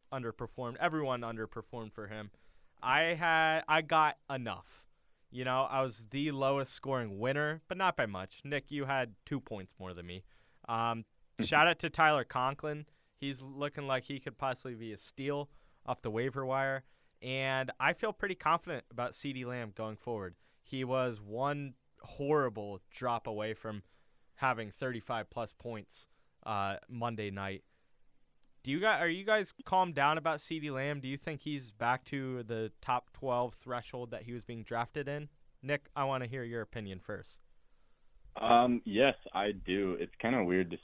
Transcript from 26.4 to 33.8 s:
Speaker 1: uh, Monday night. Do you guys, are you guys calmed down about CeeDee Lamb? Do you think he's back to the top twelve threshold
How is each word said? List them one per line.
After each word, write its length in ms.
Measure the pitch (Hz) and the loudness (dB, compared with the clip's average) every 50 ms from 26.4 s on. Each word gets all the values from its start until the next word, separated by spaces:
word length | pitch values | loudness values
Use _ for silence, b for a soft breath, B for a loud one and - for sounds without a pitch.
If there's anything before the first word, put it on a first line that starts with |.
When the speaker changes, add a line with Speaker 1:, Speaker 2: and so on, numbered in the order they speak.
| - | -6
Speaker 1:
uh, 320 | - 107 101 98 98 98 - - - | -4 -2 0 0 -2 -2 -6 -8 -10
Monday 420 | 123 117 120 120 113 107 107 101 | -8 -4 -4 -4 -2 -2 -4 -4
night. 340 | 98 98 98 98 98 98 - _ _ _ _ _ _ - - - - _ _ _ _ _ _ _ - _ - | -4 -4 -6 -6 -6 -8 -10 _ _ _ _ _ _ -20 -20 -20 -20 _ _ _ _ _ _ _ -20 _ -6
Do 80 | 127 | -4
you 80 | 139 165 | -2 2
guys, 220 | 190 220 214 143 | 4 4 4 4
are 80 | 170 170 | 2 0
you 160 | 165 185 196 | 0 0 0
guys 280 | 202 214 214 196 - - - - | 2 2 2 2 0 -6 -12 -4
calmed 300 | - 190 185 185 180 160 | 2 4 4 4 4 4
down 220 | 139 139 143 156 160 | 4 4 4 4 4
about 200 | 147 165 143 143 | 2 0 0 -2
CeeDee 340 | - - 165 160 147 151 | -2 -6 -6 -6 -4 -4
Lamb? 300 | 135 131 135 143 147 143 | -4 -2 -2 -2 -2 -4
Do 80 | 131 131 | -4 -6
you 80 | 135 139 | -6 -6
think 240 | - 170 156 139 | -6 -6 -8 -6
he's 300 | - 156 151 143 127 117 101 | -4 -4 -6 -6 -6 -8 -6
back 320 | - 117 117 123 127 - | 0 2 2 2 2 0
to 380 | - - 139 135 131 127 123 120 | -4 -6 -4 -4 -4 -4 -6 -6
the 280 | 107 117 110 110 110 - - | -4 -4 -4 -4 -4 -6 -6
top 300 | - - 127 127 - - | -2 0 0 0 -2 -4
twelve 420 | - - - 135 123 123 123 120 107 | -12 -6 -2 0 2 2 2 0 -4
threshold 560 | - - 127 123 123 | -8 -10 -6 -6 -6